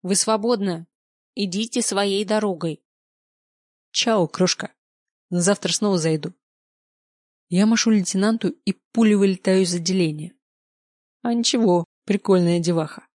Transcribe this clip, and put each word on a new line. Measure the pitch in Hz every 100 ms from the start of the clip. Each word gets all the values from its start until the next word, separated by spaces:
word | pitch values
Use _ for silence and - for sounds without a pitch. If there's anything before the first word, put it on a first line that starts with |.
Вы | 180 196
свободны. | - 220 226 226 196 165 170 _ _ _ _ -
Идите | 196 185 233 247
своей | 226 196 202 196 196
дорогой. | 214 214 170 170 147 _ _ _ _ _ _ _ _ _ _ _
Чао, | - - 220 160
крошка. | - 185 - 202 _ _ _ _ _ _
Завтра | 175 175 202 -
снова | - 208 185
зайду. | 160 156 160 - _ _ _ _ _ _ _ _ _ _ _
Я | 175 214
машу | 226 226
лейтенанту | 214 180 190 208 226 185
и | - -
пулей | - _ - 220 208
вылетаю | 196 185 190 190
из | 180
отделения. | 175 170 190 165 151 160 _ _ _ _ _ _ _ _ _
А | 240
ничего, | 233 226 247 220 175 170 _ -
прикольная | 196 - 185 170 175
деваха. | 165 165 156 - _